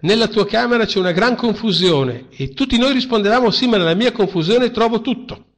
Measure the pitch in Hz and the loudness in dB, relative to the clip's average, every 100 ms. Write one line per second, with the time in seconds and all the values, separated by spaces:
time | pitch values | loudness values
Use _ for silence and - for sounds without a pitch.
0 | 156 220 220 220 190 220 240 240 214 196 | 0 0 2 0 0 0 0 0 0 0
1 | 180 170 226 240 240 208 226 170 180 151 | 0 2 0 0 -2 -2 -2 0 2 2
2 | 135 120 - - 135 - 262 233 254 262 | 0 -4 -14 -10 -10 -4 -2 2 2 0
3 | - 226 202 233 240 - 254 214 170 170 | 0 0 2 2 2 2 2 2 2 0
4 | 247 240 190 185 160 233 247 240 226 226 | 0 0 -2 0 0 2 2 0 0 0
5 | 226 247 - 208 - | -2 -6 -6 -16 -18